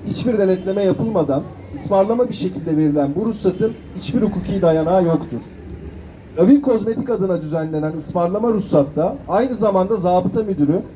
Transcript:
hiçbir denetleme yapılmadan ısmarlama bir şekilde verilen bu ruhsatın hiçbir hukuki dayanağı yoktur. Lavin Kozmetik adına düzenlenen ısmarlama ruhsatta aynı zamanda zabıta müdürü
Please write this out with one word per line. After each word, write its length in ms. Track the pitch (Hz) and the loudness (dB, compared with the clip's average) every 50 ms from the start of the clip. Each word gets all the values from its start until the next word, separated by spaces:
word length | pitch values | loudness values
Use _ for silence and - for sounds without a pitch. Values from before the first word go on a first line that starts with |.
| - - | -8 -6
hiçbir 300 | - - - 247 233 208 | -6 -4 -2 0 0 2
denetleme 460 | 202 190 185 185 185 190 190 202 202 | 2 2 2 0 -2 -2 -2 0 0
yapılmadan 600 | 190 - - - 226 220 190 156 139 135 143 - - - - - - - | 0 0 0 -2 -2 0 0 0 0 0 -2 -4 -6 -10 -16 -16 -14 -12
ısmarlama 540 | - - - 202 196 196 208 226 240 247 240 | -10 -4 0 2 2 2 2 2 0 0 -2
bir 40 | - | -2
şekilde 440 | - - 185 - - - 170 156 151 | -4 -6 -6 -6 -6 -4 -2 0 2
verilen 320 | 156 147 143 147 143 139 143 | 2 2 2 2 0 0 0
bu 100 | 175 220 | -2 -2
ruhsatın 480 | 226 220 - - 190 180 - 220 226 226 - - - - - | -2 -2 0 0 0 0 0 0 -2 -2 -6 -12 -16 -14 -12
hiçbir 220 | - - - 240 | -6 -4 0 0
hukuki 400 | 220 202 - 180 - - 196 190 | 0 0 0 -2 -4 -4 0 2
dayanağı 440 | 180 165 160 160 160 156 185 190 180 | 4 4 4 4 2 4 4 4 4
yoktur. 320 | 170 165 151 - - - 113 - - - - - - - - - - - - - - - - - - - 156 | 4 2 0 0 -4 -8 -10 -10 -12 -16 -18 -16 -14 -14 -14 -14 -14 -14 -16 -16 -18 -18 -20 -20 -6 0 2
Lavin 240 | 170 202 277 285 | 6 6 6 6
Kozmetik 480 | - 262 233 220 202 226 233 - - 247 | 6 4 2 2 2 0 -2 -2 -2 -2
adına 320 | 233 196 190 185 180 165 | 0 0 0 0 0 -2
düzenlenen 560 | 151 151 156 165 156 160 156 151 151 156 156 165 | -2 -4 -4 -4 -2 -2 -2 -2 -2 -2 -4 -6
ısmarlama 520 | 147 - - 180 175 175 185 208 226 233 | -8 -4 -2 0 0 0 0 0 0 0
ruhsatta 680 | 226 202 185 - - 156 139 - - 151 156 185 - - - - | 0 0 0 2 2 2 2 2 0 0 0 0 -2 -6 -4 -2
aynı 280 | 165 202 247 262 247 | 0 2 2 0 0
zamanda 420 | 196 214 214 196 185 185 190 226 202 | 0 2 2 2 2 2 2 0 0
zabıta 460 | 170 180 180 180 180 185 - 233 220 | 2 2 4 4 2 2 0 -2 -2
müdürü 380 | 208 190 147 147 143 160 175 - - - | -2 0 2 2 2 2 0 -2 -6 -12